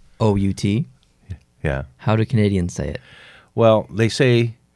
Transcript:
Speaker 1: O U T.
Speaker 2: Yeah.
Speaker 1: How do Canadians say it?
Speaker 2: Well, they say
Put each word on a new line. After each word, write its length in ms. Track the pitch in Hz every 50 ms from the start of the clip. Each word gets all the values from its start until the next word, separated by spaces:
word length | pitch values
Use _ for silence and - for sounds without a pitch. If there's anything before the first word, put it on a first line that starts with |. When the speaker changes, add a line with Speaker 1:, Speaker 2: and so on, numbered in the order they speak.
| - - - -
Speaker 1:
O 140 | 113 110 101
U 160 | 101 98 98
T. 340 | 95 - - 101 101 120 170 - - _ _ _ _ _ _ - 92 - _ _ _ _
Speaker 2:
Yeah. 220 | - 78 69 67 69 - _ _
Speaker 1:
How 180 | - 104 110
do 80 | 110 110
Canadians 500 | - - 107 104 101 101 92 87 90 -
say 140 | - 69 73
it? 120 | - - _ - - - - - - - _ _ -
Speaker 2:
Well, 320 | 113 113 113 110 107 - -
they 180 | - 101 113 107
say 480 | - - 139 123 120 117 117 117 110 _ _ _ _